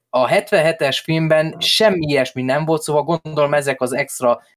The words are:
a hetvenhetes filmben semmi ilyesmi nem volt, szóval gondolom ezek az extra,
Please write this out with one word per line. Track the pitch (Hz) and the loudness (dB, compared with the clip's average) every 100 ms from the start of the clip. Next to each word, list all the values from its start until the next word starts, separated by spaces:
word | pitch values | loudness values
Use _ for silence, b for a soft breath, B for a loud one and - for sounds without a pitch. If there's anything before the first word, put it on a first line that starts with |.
| _ | _
a | - 123 | -2 2
hetvenhetes | 175 208 196 156 160 139 131 | 0 2 0 2 0 -2 -2
filmben | - 160 160 156 160 - | -2 -2 2 2 2 -2
semmi | - - 220 185 151 | -2 2 2 2 0
ilyesmi | 139 127 - | 0 0 -4
nem | 127 139 | -2 0
volt, | 156 160 | 0 -2
szóval | - 147 | 0 -2
gondolom | 143 165 156 151 143 | 0 -4 -2 0 2
ezek | 147 139 131 | 2 0 -2
az | 123 | -4
extra, | 131 135 - 123 117 B | -4 -6 -2 0 0 B